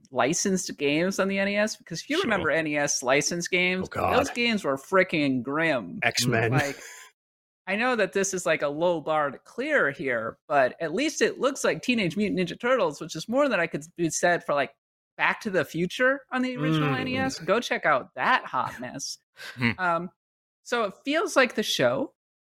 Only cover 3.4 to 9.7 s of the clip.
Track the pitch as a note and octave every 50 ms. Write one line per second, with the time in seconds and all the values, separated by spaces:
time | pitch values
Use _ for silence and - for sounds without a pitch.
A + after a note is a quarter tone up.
3.4 | E3+ - - F3+ F3+ F3+ F#3 F#3 F#3 - - - - - - B3 C#4+ C#4 - B3
4.4 | A#3+ A#3 A3+ G3 - D3 C3+ C3+ - - F#3+ F#3+ F#3 F#3 - D#3+ D3 C#3 C3 B2+
5.4 | A2+ C3+ C#3+ D#3 E3 E3 C#3+ B2 G2 E2+ - - - A#2+ - - - C#3 A#2+ A2+
6.4 | A#2 A2+ B2 C#3 C#3+ C#3+ C#3+ - - - - - - - _ _ _ _ _ _
7.4 | _ _ _ _ _ F#3+ F#3+ G#3 A#3+ B3+ B3 A3 G3 F3+ - G3 F#3+ F#3+ - F#3
8.4 | - F3 D#3+ D#3 D#3 C#3+ C#3+ D3+ E3+ F3+ F3 D#3+ C#3+ D#3+ D#3 D#3 D3 C#3+ A#2+ -
9.4 | - - - - B3+ D#4